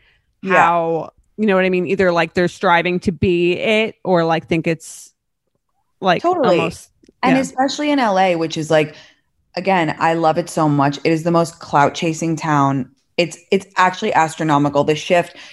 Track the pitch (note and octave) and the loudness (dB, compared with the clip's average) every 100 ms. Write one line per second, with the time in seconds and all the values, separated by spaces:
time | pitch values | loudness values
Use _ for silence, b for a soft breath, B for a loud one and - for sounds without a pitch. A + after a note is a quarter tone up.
0 | _ _ _ _ F#3+ F#3 E3+ E3+ E3 D#3+ | _ _ _ _ 0 2 4 2 -2 -4
1 | - _ _ - G#3+ F#3+ F#3 F#3 D#3+ G3 | -6 _ _ -4 0 2 2 0 -2 0
2 | F#3 E3+ E3 F#3 F3 - F#3+ E3+ F3 F3+ | 2 2 0 0 -2 0 2 2 2 -2
3 | G#3+ D#3 G3 F3 F3 E3+ - G#3+ A3 - | -4 -2 0 2 0 0 0 0 -2 -6
4 | F#3 F3 E3 E3 - E3 E3 D#3+ - - | 0 0 2 -2 -2 -2 -2 -4 -8 -20
5 | - _ _ _ _ _ _ _ _ _ | -20 _ _ _ _ _ _ _ _ _
6 | F#3+ E3+ E4+ F4+ - E3+ E3 - - _ | -2 0 0 0 2 2 0 -6 -18 _
7 | _ _ B3 C4 C4 B3+ C#4 C#4+ D4 C#4+ | _ _ 0 2 0 -2 -2 -2 -2 0
8 | A3+ F#3+ F#3+ E3+ D#3+ D#3+ D3+ D#3 D3+ B | 0 2 2 0 -4 -6 0 0 0 B
9 | B B B _ _ F3+ F#3 F#3 D#3+ - | B B B _ _ -6 -2 0 0 -2
10 | E3 E3 D#3+ D#3+ E3+ E3+ D#3 C#3+ C#3 C#3+ | -2 2 0 0 -4 -2 0 2 0 0
11 | D#3+ D#3+ E3+ E3 E3 - - D3+ C#3+ - | -2 0 0 0 0 -6 -2 2 2 0
12 | E3+ D#3 E3 D#3+ E3 D3 C#3 C#3 - _ | -6 -4 -4 -4 0 0 0 -2 -6 _
13 | _ - E3+ - _ G3 - - F#3 F#3 | _ -4 -4 -6 _ -4 -2 0 0 0
14 | G#3+ D3+ D#3+ - D#3 C#3+ D3 C#3+ D3 D3+ | -2 0 -2 -2 0 0 2 0 0 -2
15 | - F3 E3 B B | 0 0 0 B B